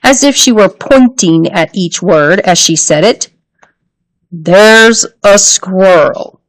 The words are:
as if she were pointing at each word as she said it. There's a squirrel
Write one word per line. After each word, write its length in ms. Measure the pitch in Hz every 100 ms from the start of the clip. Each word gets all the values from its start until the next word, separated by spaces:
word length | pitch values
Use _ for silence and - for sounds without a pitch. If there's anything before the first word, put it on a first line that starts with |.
as 200 | 254 269
if 140 | 285 262
she 160 | -
were 160 | 220 196
pointing 800 | - - 269 254 - 185 160 165
at 260 | 175 160
each 280 | - 180 -
word 380 | 180 160 147 190
as 180 | 196 175
she 180 | - 165
said 280 | - 151
it. 260 | 185 262 - _ _ _ _ _ _ _ _ _ _
There's 760 | 170 160 180 214 220 226 226 - _
a 140 | 202 202
squirrel 1000 | - - - 185 190 175 143 - - _